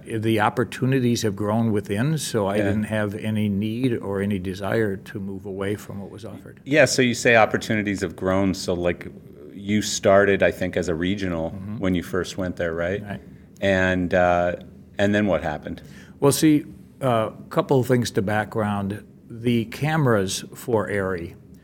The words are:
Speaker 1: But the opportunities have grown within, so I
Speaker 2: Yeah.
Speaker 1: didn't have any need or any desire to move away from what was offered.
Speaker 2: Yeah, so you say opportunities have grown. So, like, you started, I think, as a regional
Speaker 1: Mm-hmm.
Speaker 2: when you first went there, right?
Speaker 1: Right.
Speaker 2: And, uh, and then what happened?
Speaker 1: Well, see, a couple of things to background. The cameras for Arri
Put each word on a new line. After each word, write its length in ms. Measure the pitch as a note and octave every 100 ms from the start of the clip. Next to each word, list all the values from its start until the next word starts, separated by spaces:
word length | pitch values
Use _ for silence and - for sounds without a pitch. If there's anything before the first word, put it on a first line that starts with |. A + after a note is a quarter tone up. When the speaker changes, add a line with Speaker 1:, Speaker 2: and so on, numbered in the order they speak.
| -
Speaker 1:
But 160 | A2+
the 180 | A2 A2
opportunities 840 | G#2+ B2 A2+ - C3 C3+ A#2+ A#2
have 120 | A2 G2
grown 380 | G#2 A2+ A2+
within, 440 | G#2 G2 G2+ C#3 D#3+
so 280 | - A#2 G2
I 100 | G#2
Speaker 2:
Yeah. 60 | G2+
Speaker 1:
didn't 180 | G#2
have 320 | G#2 G#2+ G#2 G2+
any 340 | A2 A2 G#2
need 480 | G2 A2 A2+ B2+ A2+
or 240 | G2 G2
any 180 | G2+ G2+
desire 560 | F#2 F2+ G2 A2+ G#2+ F#2+
to 240 | - G#2+
move 260 | G2 F#2+ G2
away 300 | F#2+ G2 G2+
from 240 | - G2+
what 100 | F#2+
was 120 | G#2
offered. 380 | G2+ G2 - -
Speaker 2:
Yeah, 220 | - D3+ C3
so 160 | -
you 120 | B2+ A2+
say 200 | B2+ A#2
opportunities 640 | G#2+ A2 - A2 G#2 F#2+
have 140 | F#2 -
grown. 380 | F#2 F#2+ G2
So, 200 | F2+ -
like, 340 | F2 F2 F2 F#2 - E2 - D2
you 280 | D2+ G2 G#2+
started, 600 | G2+ - G#2+ G2 G2+ F#2+
I 80 | F2+
think, 240 | - F#2 F#2
as 120 | F2
a 60 | D#2+
regional 560 | F2+ G2+ F#2 E2+ D#2+
Speaker 1:
Mm-hmm. 260 | G2 G2 G#2+
Speaker 2:
when 180 | F#2 F2+
you 80 |
first 340 | E2 F#2 E2 -
went 200 | F2+ -
there, 160 | F2
right? 280 | E2 E2+ G2+
Speaker 1:
Right. 200 | G#2 F#2 - - - -
Speaker 2:
And, 520 | G2 F#2+ F#2 F#2 F2+
uh, 420 | F#2 F2+ F2 F2 F2 - - - -
and 160 | G2+ G#2
then 100 | G#2
what 160 | D#2+
happened? 400 | D#2+ D2+ - D#2+ - - - -
Speaker 1:
Well, 80 | C#3
see, 320 | C3 D#3+ D3+ - - - -
a 320 | C3+ A2+ A2 - -
couple 320 | E3 - C#3
of 40 | A#2
things 220 | B2 A2+
to 100 | -
background. 840 | G2 G#2+ G#2 A2+ G#2 G2+ G2 G#2+ - - -
The 360 | A#2 A#2+ A#2 A2
cameras 800 | - D3 D#3+ C3 G#2+ F#2+ - - -
for 320 | - A2+ G2
Arri 480 | G2+ F#2+ F2+ F2 - - -